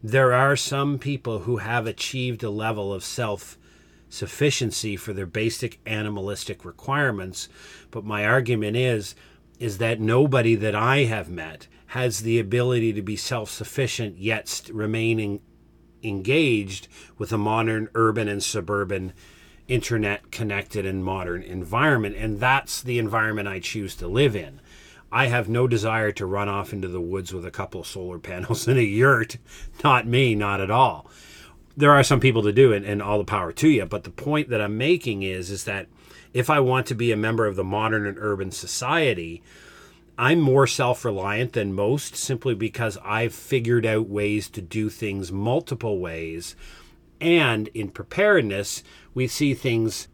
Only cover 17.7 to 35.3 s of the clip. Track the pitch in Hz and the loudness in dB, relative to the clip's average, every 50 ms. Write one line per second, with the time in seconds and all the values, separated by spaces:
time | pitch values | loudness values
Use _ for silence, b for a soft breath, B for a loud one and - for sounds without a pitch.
17.7 | 110 110 110 110 _ 117 113 110 107 113 110 104 101 101 - - - 110 87 82 | 0 -2 -4 -4 _ 2 4 4 4 2 -2 -2 -2 -4 -4 -4 -4 -4 -4 -2
18.7 | 104 101 101 92 101 95 92 92 - B B B B B B B B B B - | -2 -2 0 -2 -4 -4 -6 -8 -10 B B B B B B B B B B -2
19.7 | 127 117 - - 117 110 107 101 101 - - - - - 117 104 101 98 101 - | -2 -2 0 0 0 0 2 0 -2 -4 -6 -12 -8 -6 -4 -4 -2 -4 -6 -6
20.7 | - 107 95 95 95 95 92 92 95 95 90 90 87 90 90 - 90 92 90 80 | -6 -4 -4 -2 -4 -2 -2 -2 -4 -4 -4 -6 -6 -8 -8 -8 -10 -10 -8 -4
21.7 | 98 117 143 156 139 120 107 101 104 104 110 110 107 101 120 127 131 139 - - | 0 2 4 4 4 4 2 -2 -4 -4 -4 -4 -4 0 2 2 2 2 0 -4
22.7 | - - - 127 123 120 113 104 107 113 107 110 107 107 101 101 95 92 87 - | -10 -8 -6 -2 -2 -2 0 0 0 0 0 0 -2 -4 -4 -6 -6 -6 -8 -6
23.7 | - 110 101 92 - - 90 87 92 117 143 139 104 101 82 69 - - B B | -6 -6 -6 -8 -8 -8 -8 -2 2 2 2 4 2 -2 -8 -8 -14 -20 B B
24.7 | B B B B B B B B - 117 135 127 120 120 110 98 113 120 127 123 | B B B B B B B B -2 0 0 2 2 0 0 0 0 2 2 2
25.7 | 117 110 98 113 110 110 110 107 101 - 104 92 95 101 101 101 98 101 98 - | 2 0 0 0 0 2 0 0 -2 -2 -4 -4 -2 -2 -2 -2 -2 -4 -4 -6
26.7 | - 101 95 92 87 92 85 85 92 95 92 85 95 92 85 90 - - 95 92 | -6 -6 -6 -6 -6 -6 -6 -4 -4 -6 -6 -6 -10 -10 -10 -10 -8 -8 -8 -8
27.7 | - 92 82 - - 98 92 90 90 85 - - 92 87 95 - 117 - - - | -8 -12 -12 -10 -10 -10 -10 -10 -10 -12 -12 -10 -8 -8 -4 -2 -2 -2 2 2
28.7 | 131 131 117 104 98 110 123 139 139 113 110 - - - B B B B B B | 4 4 4 2 4 4 6 6 6 4 2 -2 -6 -16 B B B B B B
29.7 | B - - 151 131 123 113 117 120 127 135 123 110 104 104 101 98 98 98 95 | B 0 4 4 4 4 4 2 2 4 4 4 4 2 2 0 0 0 0 2
30.7 | 107 117 135 113 85 78 - B B B B B B B B B B B - _ | 4 6 6 6 4 -2 -12 B B B B B B B B B B B -20 _
31.7 | _ - 147 147 143 143 131 - 147 127 107 131 117 113 104 104 107 117 135 127 | _ 4 8 8 10 8 8 6 4 6 6 6 4 6 4 4 8 8 8 8
32.7 | 107 101 98 101 104 104 101 101 104 104 98 85 107 101 90 82 - - - 156 | 8 4 0 -2 -2 -2 0 0 0 0 0 0 -2 -2 -2 -2 -2 4 4 6
33.7 | 151 113 95 85 104 101 - 95 87 - - 143 151 151 151 - 120 107 104 101 | 6 6 2 -2 -6 -8 -8 -8 -14 -8 -4 -2 0 0 0 0 -2 -2 0 -2
34.7 | 107 110 127 151 180 175 - 127 110 98 98 95 | -2 -2 2 2 2 2 0 -4 -4 -2 -4 -4